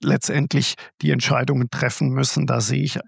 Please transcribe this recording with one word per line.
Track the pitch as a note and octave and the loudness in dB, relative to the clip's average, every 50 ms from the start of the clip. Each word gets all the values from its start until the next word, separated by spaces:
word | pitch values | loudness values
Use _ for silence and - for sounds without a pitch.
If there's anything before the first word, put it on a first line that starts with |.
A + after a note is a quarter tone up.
letztendlich | - - C#3 B2 - - - C#3+ C#3+ - - C#3+ C3+ - - - - - - - | 0 0 0 2 0 0 0 0 0 2 0 0 0 0 -4 -8 -12 -20 -10 -4
die | D#3 D3+ | 0 0
Entscheidungen | C#3+ B2+ - - D3 B2+ B2+ C3+ C#3+ B2+ B2+ A#2+ | 2 2 2 2 2 2 2 2 0 0 0 -2
treffen | - - B2+ B2 - - D#3 C3 | -2 -2 -2 -2 0 0 -2 0
müssen, | C3 C3+ C3 - - D3+ C#3+ | 0 0 0 0 0 0 0
da | C3+ B2 A#2+ | 2 2 0
sehe | A2 G#2+ B2+ C#3 D3 | 0 0 0 0 0
ich | C#3+ - - - | -2 -4 -6 -4